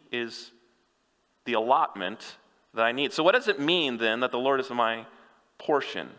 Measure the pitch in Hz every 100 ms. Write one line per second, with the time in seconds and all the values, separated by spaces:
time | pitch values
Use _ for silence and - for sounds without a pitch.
0 | - 123 117 - - _ _ _ _ _
1 | _ _ _ _ - 110 113 143 - 98
2 | 92 113 - - _ _ _ - 113 127
3 | 139 - 165 247 226 - 147 180 143 117
4 | 113 117 127 123 131 135 131 120 113 113
5 | 113 - - _ _ - - 139 - 95
6 | 65